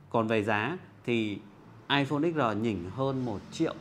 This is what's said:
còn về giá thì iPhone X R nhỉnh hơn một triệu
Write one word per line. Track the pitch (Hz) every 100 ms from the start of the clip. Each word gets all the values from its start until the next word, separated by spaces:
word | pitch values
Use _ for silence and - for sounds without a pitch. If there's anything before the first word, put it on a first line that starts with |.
| -
còn | 120 110
về | 113
giá | 104 104 120 185 - -
thì | 127 117 107 98 - - - - -
iPhone | 143 139 143 170
X |
R | 156 117 104
nhỉnh | 113 92 92
hơn | 110 135 131
một | 120 98 -
triệu | - 165 -